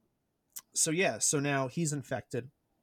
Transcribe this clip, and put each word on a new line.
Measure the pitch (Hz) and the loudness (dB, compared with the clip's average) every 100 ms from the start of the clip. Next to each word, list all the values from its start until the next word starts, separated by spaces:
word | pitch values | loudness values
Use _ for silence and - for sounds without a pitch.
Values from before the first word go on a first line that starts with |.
| _ _ _ _ _ - - - | _ _ _ _ _ -20 -8 -2
so, | 165 | 0
yeah, | 160 185 110 | 2 2 2
so | - 151 | 0 2
now | 143 139 131 | 2 0 0
he's | 165 165 | -2 -2
infected | 147 - 123 - 127 123 - _ _ | -2 -4 -6 -4 -6 -6 -12 _ _